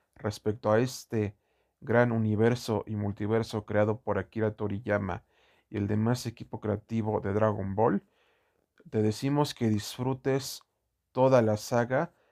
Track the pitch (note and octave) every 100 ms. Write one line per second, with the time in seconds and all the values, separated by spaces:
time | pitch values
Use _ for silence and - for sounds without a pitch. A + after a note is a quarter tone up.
0 | _ _ G#2+ - G#2+ G#2 G#2+ A2 B2+ -
1 | - A2+ G#2 - _ _ _ _ - A2+
2 | B2 A2+ A2 G#2+ A#2 B2 - G#2 - G#2+
3 | G#2 G2+ G#2 A2+ A2+ A2 - G#2 G#2+ G#2+
4 | - G2 F#2+ A2 A2 G#2 G#2 G2+ G#2+ G#2
5 | G2 F2+ _ _ _ _ _ G2+ G2+ G#2+
6 | A2+ B2 A#2+ - - A#2 G#2+ G#2 - A2+
7 | G#2+ G#2 G2 G2+ A2 G#2 G2 G2 A#2 G3
8 | - _ _ _ _ _ _ _ - A2
9 | G#2+ G#2+ C#3 C#3+ D3 - A#2 G#2+ - -
10 | B2+ C3 C3+ C3+ C3+ - _ _ _ _
11 | _ B2+ C3 C3 A2 G#2+ - A#2+ A#2+ C3
12 | E3 _ _